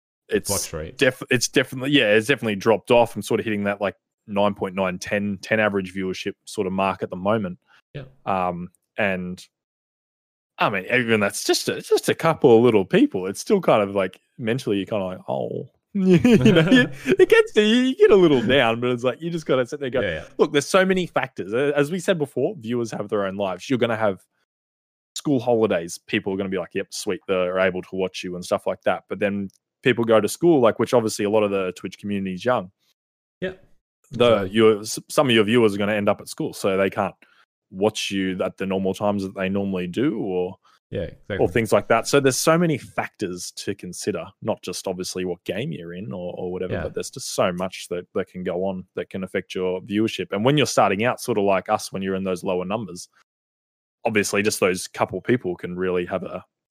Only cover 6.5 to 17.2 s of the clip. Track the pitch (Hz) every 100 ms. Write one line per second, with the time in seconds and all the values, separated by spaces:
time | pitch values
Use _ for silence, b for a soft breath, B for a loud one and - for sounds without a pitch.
6.5 | - 92 95 95 92 - 92 98 113 92
7.5 | 87 _ b _ 147 135 _ - 95 90
8.5 | 87 87 _ _ - 104 92 90 92 -
9.5 | _ _ _ _ _ _ _ _ _ _
10.5 | - 151 98 92 123 113 110 101 - -
11.5 | 349 - 127 - 427 - - 165 - 139
12.5 | 113 123 107 95 - - 98 92 104 -
13.5 | 202 170 120 101 98 95 - _ - 113
14.5 | 127 120 101 92 110 92 92 - 131 -
15.5 | - - _ _ 202 185 175 247 214 214
16.5 | 175 165 254 175 - B 381